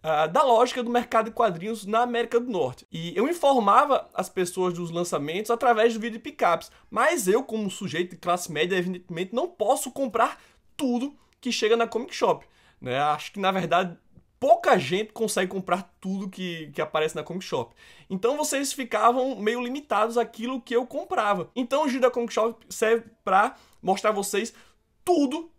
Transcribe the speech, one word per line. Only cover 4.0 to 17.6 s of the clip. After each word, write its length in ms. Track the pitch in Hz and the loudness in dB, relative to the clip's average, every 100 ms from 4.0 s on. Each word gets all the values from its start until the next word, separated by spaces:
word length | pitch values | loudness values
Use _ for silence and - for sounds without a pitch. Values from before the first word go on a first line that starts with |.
| - | 0
as 140 | - 185 | -8 -6
pessoas 460 | - 180 185 180 | -4 -4 -2 -2
dos 180 | 175 175 | -2 -6
lançamentos 580 | 165 175 160 143 175 214 | -4 -4 -4 -4 -6 -2
através 420 | 233 254 226 233 | 0 2 4 4
do 60 | 226 | 2
vídeo 200 | 226 226 | -6 -8
de 40 | |
picapes, 480 | 302 - 190 165 - _ _ | -12 0 2 2 -4 _ _
mas 380 | - 277 339 185 | 0 0 0 2
eu, 160 | 214 | 0
como 260 | 269 220 202 | 0 -6 -6
sujeito 420 | - 185 160 180 | -6 -8 -4 -6
de 60 | 170 | -6
classe 360 | 180 175 - | -2 -2 -2
média, 240 | 147 175 185 | -4 0 0
evidentemente 580 | 180 180 - 165 185 | -2 -6 -10 -8 -4
não 140 | 233 349 | -4 -4
posso 420 | - 208 285 262 | -2 0 0 -2
comprar 500 | 254 269 214 254 - _ _ _ - | -6 -4 2 0 0 _ _ _ -6
tudo 420 | 277 240 277 - _ _ | -2 -2 -4 -10 _ _
que 100 | 247 | -6
chega 260 | 226 214 220 | -2 2 2
na 120 | 226 | 2
Comic 260 | 226 254 | -2 -8
Shop, 320 | - 226 165 - _ _ _ | -2 0 0 -4 _ _ _
né? 160 | 127 127 | -6 -2
Acho 360 | 147 151 - | 0 -2 -6
que, 80 | 202 | -4
na 100 | 190 | -2
verdade, 480 | 190 165 170 185 170 _ - _ _ | 0 2 2 0 -6 _ -20 _ _
pouca 400 | 269 339 339 214 | 4 4 6 4
gente 340 | 131 180 214 | 4 -2 -4
consegue 380 | - 220 208 185 | -4 -2 -2 -2
comprar 420 | 190 185 180 - _ | -4 -2 -2 -4 _
tudo 280 | 190 190 196 | -6 -6 -6
que, 420 | 190 185 170 151 | -8 -8 -8 -10
que 80 | 143 | -6
aparece 360 | 151 160 156 156 | -2 0 -2 -4
na 80 | |
Comic 200 | 147 170 | -8 -10
Shop. 300 | - 143 | -6 -6